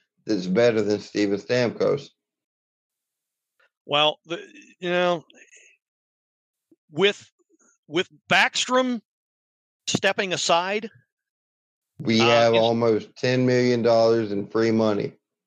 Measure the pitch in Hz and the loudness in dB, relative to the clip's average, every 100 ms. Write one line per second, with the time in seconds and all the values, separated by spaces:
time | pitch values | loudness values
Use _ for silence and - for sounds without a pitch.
0 | _ _ - 104 90 98 120 110 104 104 | _ _ -6 -4 -2 2 2 2 -2 -4
1 | - - 101 98 - 123 117 - 101 - | -4 -4 -2 -2 -2 -2 -2 -2 -2 -2
2 | - _ _ _ _ _ _ _ _ _ | -6 _ _ _ _ _ _ _ _ _
3 | _ _ _ _ _ _ _ _ - 143 | _ _ _ _ _ _ _ _ -6 0
4 | 151 - 160 165 - - - - 175 180 | 0 -2 -12 -12 -12 -20 -20 -12 -4 -2
5 | 180 170 - _ - _ _ _ _ _ | 0 -2 -8 _ -20 _ _ _ _ _
6 | _ _ _ _ _ _ _ _ _ 151 | _ _ _ _ _ _ _ _ _ -2
7 | 196 - - _ _ _ _ _ - 160 | 0 -2 -14 _ _ _ _ _ -8 -6
8 | 190 _ - 180 240 - - 254 254 240 | -6 _ -2 0 2 -2 -2 0 0 -4
9 | _ _ _ _ _ _ _ _ - - | _ _ _ _ _ _ _ _ -8 -2
10 | 196 196 196 165 - 170 185 208 220 _ | -2 -2 -4 -4 0 0 0 -6 -8 _
11 | _ _ _ _ _ _ _ _ _ - | _ _ _ _ _ _ _ _ _ -10
12 | - 113 117 117 117 113 113 117 117 107 | -2 2 4 4 4 4 2 2 0 0
13 | - - 127 127 127 127 123 120 117 113 | -4 -6 -2 0 2 2 2 0 2 2
14 | 113 117 107 101 101 113 113 110 110 104 | 4 2 0 -6 -4 -2 0 2 0 -2
15 | - - _ _ | -6 -10 _ _